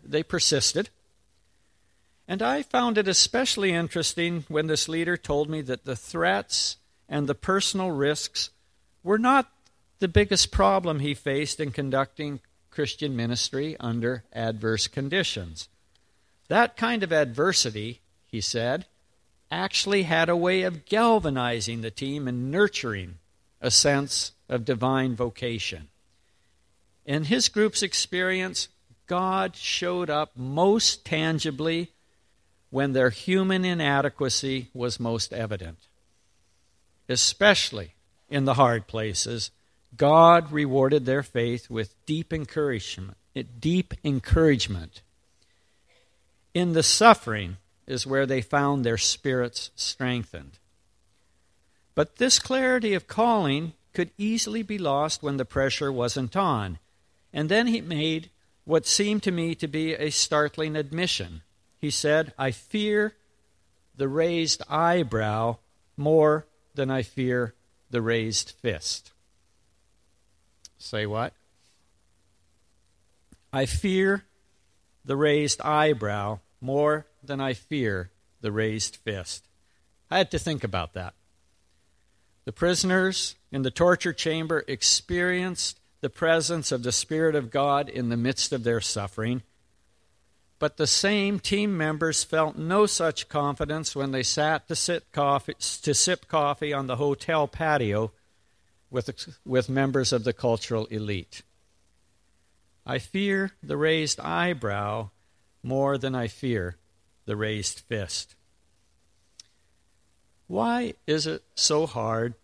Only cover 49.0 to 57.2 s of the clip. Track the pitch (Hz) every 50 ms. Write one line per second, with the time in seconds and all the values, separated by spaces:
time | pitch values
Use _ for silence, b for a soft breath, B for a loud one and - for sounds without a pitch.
49 | - - - - - 139 131 127 123 120 - - - - - - - - - -
50 | 131 123 123 120 110 - - 82 71 67 - _ _ _ _ _ _ _ _ _
51 | _ _ _ _ _ _ _ _ _ _ _ _ _ _ _ _ _ _ _ -
52 | 151 156 - - 240 262 - - - - 262 262 262 254 254 254 233 214 196 180
53 | - - - - 226 240 233 214 180 143 135 147 165 165 - - _ _ _ -
54 | 175 - - - 202 214 226 226 - 214 214 226 226 196 208 202 185 147 139 139
55 | 151 156 - - - 147 139 135 127 - - 143 135 135 - - 151 139 135 123
56 | 120 120 - 139 131 117 - 190 196 175 143 113 104 95 85 80 - _ _ _
57 | _ _ _ _